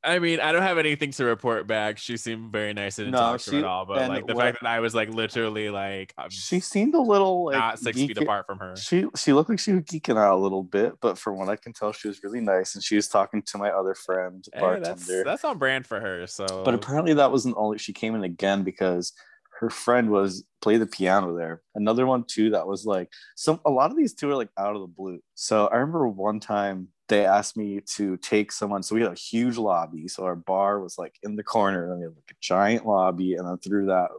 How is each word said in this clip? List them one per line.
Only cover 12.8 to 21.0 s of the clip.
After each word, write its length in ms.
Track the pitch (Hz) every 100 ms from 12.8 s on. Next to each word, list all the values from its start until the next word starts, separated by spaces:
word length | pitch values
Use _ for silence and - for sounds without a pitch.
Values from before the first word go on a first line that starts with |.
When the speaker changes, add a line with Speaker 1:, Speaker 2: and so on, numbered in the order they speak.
Speaker 2:
she 120 | - 104
was 120 | 104
talking 340 | 104 98 107
to 160 | - 101
my 100 | 101
other 240 | 92 95
friend, 500 | 95 - 92 92 92 - -
Speaker 1:
Hey, 40 |
Speaker 2:
bartender. 280 | 92 95 87
Speaker 1:
that's, 360 | 87 85 92
that's 200 | 95 180
on 160 | 311 214
brand 260 | 135 135 131
for 140 | 104
her, 260 | 107 90 90
so. 380 | - 95 95 95
Speaker 2:
But 80 |
apparently 400 | 120 - 143 165
that 180 | 147 139
wasn't 220 | 131 120 107
only, 220 | 107 104
she 160 | -
came 220 | 98 110 113
in 80 |
again 400 | 95 85 98 98
because 500 | 95 - 95 87 90 - - _ _ -
her 100 | 117
friend 400 | - - 123 113
was, 340 | 104 98 92 - _
played 180 | - 113
the 60 | 107
piano 500 | -